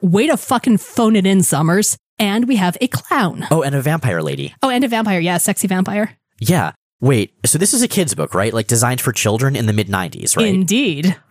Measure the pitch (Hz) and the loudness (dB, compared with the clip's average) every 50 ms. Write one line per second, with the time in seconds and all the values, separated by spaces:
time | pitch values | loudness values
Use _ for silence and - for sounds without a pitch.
0 | 196 175 170 202 269 330 285 - - - 262 233 - 262 214 185 - - - - | 0 2 2 4 2 2 0 0 0 -2 -2 0 2 2 2 2 0 -2 -2 0
1 | 226 220 226 202 185 190 196 196 151 - 156 139 160 160 175 208 214 - - - | 2 4 4 4 4 4 4 4 2 2 2 0 2 2 2 2 0 0 -4 -6
2 | _ _ _ - 214 202 202 226 247 247 262 202 185 180 - - 254 - - - | _ _ _ -2 -2 0 0 0 0 2 2 2 2 0 0 -2 -2 -2 -4 -4
3 | - - 349 277 202 165 - - 160 - 151 160 135 139 139 139 123 151 165 160 | -4 -2 0 2 2 0 -2 -4 -2 -2 0 0 0 0 0 0 0 0 -2 0
4 | - 117 87 82 78 73 69 69 69 - - - 269 262 247 247 277 226 233 220 | 0 -2 -2 -2 -2 -4 -4 -6 -8 -8 -6 -4 -2 -2 0 0 0 0 0 -2
5 | 220 214 190 175 165 180 175 165 - 214 190 - - 190 185 185 190 - 196 208 | 0 0 0 0 0 0 0 0 -2 -2 -2 -2 -2 -2 0 0 -2 -2 -2 -4
6 | 220 - - _ _ _ _ - 110 - 185 151 87 76 - _ _ _ _ - | -4 -4 -6 _ _ _ _ -6 -2 0 0 0 0 -2 -6 _ _ _ _ -2
7 | 120 135 135 110 98 - _ _ - - - 151 190 208 294 233 247 - - - | 0 2 2 2 0 -2 _ _ -2 -2 0 0 0 0 0 0 0 0 0 0
8 | 175 127 - - 73 - - 87 104 113 104 113 110 - 120 117 123 123 127 123 | -2 -2 -2 -4 -4 -4 -2 -2 -2 0 -2 -2 -2 0 0 0 2 0 0 -2
9 | - 131 110 - - 107 107 113 135 135 135 113 117 107 104 107 101 98 98 95 | -2 -4 -2 -2 0 0 0 0 0 0 0 0 0 0 0 0 0 -2 -2 -4
10 | 90 - - - - - - 240 226 208 185 185 190 165 208 254 285 196 151 139 | -4 -6 -8 -8 -4 -2 0 0 2 2 2 0 2 2 0 0 0 0 -2 0
11 | 160 190 - - _ _ | 0 -2 -2 -2 _ _